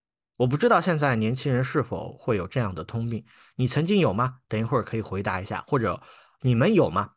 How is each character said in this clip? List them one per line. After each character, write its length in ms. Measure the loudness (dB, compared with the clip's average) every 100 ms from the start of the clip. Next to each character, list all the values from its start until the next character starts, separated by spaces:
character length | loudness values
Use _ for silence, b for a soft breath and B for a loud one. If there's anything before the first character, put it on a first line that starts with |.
| _ _ _ -2
我 80 | 0
不 100 | 2
知 120 | 4
道 120 | 4
现 180 | 4 2
在 180 | 2 2
年 180 | 0
轻 180 | -2 0
人 100 | 0
是 200 | 0 -2
否 340 | -2 -6 -8 -8
会 200 | -2 -2
有 100 | -2
这 120 | -4
样 160 | -4
的 80 | -4
通 260 | -8 -6 -4
病， 160 | -6 -10 b b -2
你 120 | 0
曾 160 | 0
经 140 | 2 2
有 140 | 2
吗？ 260 | 2 -2 -4 -6
等 100 | -4
一 40 |
会 140 | 0 -2
儿 40 |
可 140 | -2 -4
以 40 |
回 220 | -4 -4
答 180 | -4 -4
一 40 |
下， 200 | -6 -8 -2
或 120 | 0
者 240 | 0 -4 b b b b
你 120 | 0
们 180 | 2 4
有 160 | 4 2
吗？ 240 | 0 -4